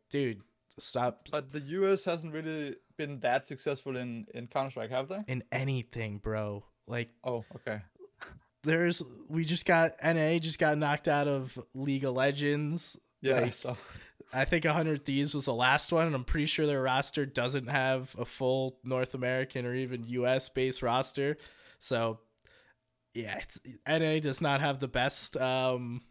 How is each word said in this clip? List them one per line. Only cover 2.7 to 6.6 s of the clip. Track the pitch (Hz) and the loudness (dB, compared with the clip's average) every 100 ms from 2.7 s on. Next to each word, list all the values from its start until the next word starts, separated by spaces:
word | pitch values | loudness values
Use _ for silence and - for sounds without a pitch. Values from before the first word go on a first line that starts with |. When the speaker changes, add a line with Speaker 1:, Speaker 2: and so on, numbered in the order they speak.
| - _ - | -8 _ -10
Speaker 2:
been | 147 135 | -8 -2
that | 151 135 - | 0 0 -2
successful | 135 151 139 139 127 | -8 -6 -6 -6 -6
in, | 123 117 107 | -6 -8 -10
in | 117 120 | -14 -6
Counter-Strike, | 139 135 123 113 | -4 -4 -6 -4
have | 131 135 | -4 -4
they? | 196 208 | -8 -6
Speaker 1:
In | 127 - | -8 -4
anything, | 123 135 127 - 120 110 104 | -4 -2 -4 -6 -8 -8 -6
bro. | 110 107 104 101 | -4 -4 -4 -8